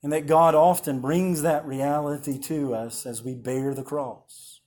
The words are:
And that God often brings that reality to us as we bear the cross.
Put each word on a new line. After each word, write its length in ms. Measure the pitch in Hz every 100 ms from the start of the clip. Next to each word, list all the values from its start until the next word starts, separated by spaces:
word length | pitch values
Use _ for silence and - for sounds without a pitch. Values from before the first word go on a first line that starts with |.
And 100 | 143
that 140 | 302 147
God 280 | 160 165
often 460 | 156 165 175 - 135
brings 420 | 127 165 185 170
that 240 | 151 151 151
reality 720 | 135 139 147 147 143 143 135
to 340 | - 160 143
us 320 | 113 117 113 131
as 160 | 113
we 120 | 120
bear 400 | 127 120 131 135
the 80 | 135
cross. 760 | 135 147 135 - _ - - -